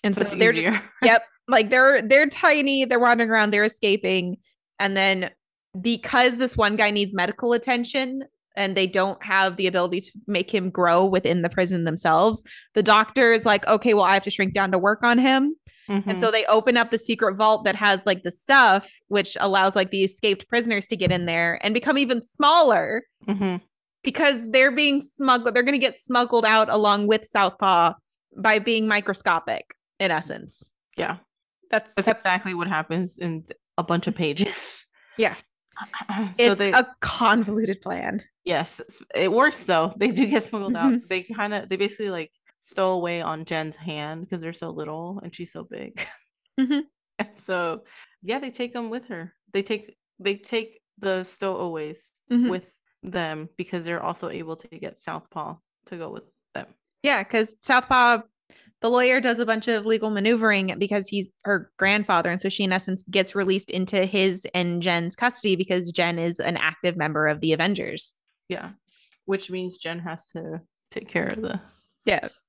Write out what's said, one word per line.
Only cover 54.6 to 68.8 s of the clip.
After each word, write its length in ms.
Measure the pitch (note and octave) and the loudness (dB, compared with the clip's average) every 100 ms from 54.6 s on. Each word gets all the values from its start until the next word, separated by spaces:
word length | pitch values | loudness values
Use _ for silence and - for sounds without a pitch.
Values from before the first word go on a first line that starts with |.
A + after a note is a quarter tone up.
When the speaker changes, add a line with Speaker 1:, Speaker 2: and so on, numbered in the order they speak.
| - | -16
Speaker 2:
get 320 | E3 - - | -16 -16 -14
Southpaw 560 | - D#3 _ - D3+ E3 _ _ _ | -14 -14 _ -12 -12 -14 _ _ _
to 100 | F3 | -14
go 140 | D#3+ | -14
with 120 | - _ _ _ | -14 _ _ _
them. 120 | - - _ _ _ | -16 -16 _ _ _
Speaker 1:
Yeah, 200 | C#4+ B3+ | -2 -2
'cause 320 | - A3+ A3 - | -2 -2 -2 -6
Southpaw, 600 | - B3+ B3+ B3+ A#3+ A#3 A3+ _ _ _ _ _ | 0 0 2 2 4 2 -4 _ _ _ _ _
the 80 | A3+ | 0
lawyer, 300 | B3 B3+ C4 | 2 2 2
does 200 | B3 A#3 | 0 -2
a 60 | A#3 | 0
bunch 200 | A3+ A3 | -2 0
of 160 | A3+ | -2
legal 260 | G#3+ A3 A3 | 0 0 0
maneuvering 640 | G#3 G3+ A#3 A3 G3+ F#3+ - | 0 2 2 2 2 0 -2
because 300 | G3+ G#3 G3 | -2 -2 -2
he's 240 | G3+ F#3+ _ | -6 -6 _
her 260 | G3+ G3 - _ | -2 -2 -4 _
grandfather. 520 | F#3+ G#3 G3+ F3+ E3+ | 0 0 2 0 0
And 100 | F3+ | -4
so 80 | G3 | -4
she, 160 | - | -4
in 80 | G3 | -2
essence, 300 | F#3 F#3 F#3+ - | -2 -2 -8 -2
gets 240 | G3 F#3+ | -2 0
released 340 | G3 F#3+ G3 - | -2 -2 -2 -2
into 340 | F3+ F#3 G3+ F#3 | -6 -2 -2 0
his 400 | G3+ F#3+ F#3 - | 0 0 0 -6
and 260 | F3+ F3 F3 | -4 -2 -2
Jen's 340 | F3 E3+ E3+ - | -2 -2 -4 -2
custody 400 | A#3+ B3 A3 F#3 | -4 -2 -2 -2
because 340 | F#3 F#3 F3 | 0 -2 -4
Jen 260 | E3+ E3+ E3+ | -2 -2 0
is 200 | E3+ E3+ | -4 -4
an 160 | - E3+ | -4 -2
active 400 | D#3 D#3+ F#3 F3 | -2 -2 -4 -2
member 300 | D#3 D3+ D#3 | -4 0 -2
of 140 | D3+ | 0
the 120 | D#3+ | -2
Avengers. 640 | D#3 E3+ G#3 - - - _ _ _ _ | 0 0 -2 -6 -8 -12 _ _ _ _
Speaker 2:
Yeah, 220 | F#3 F3+ G3 | -12 -12 -20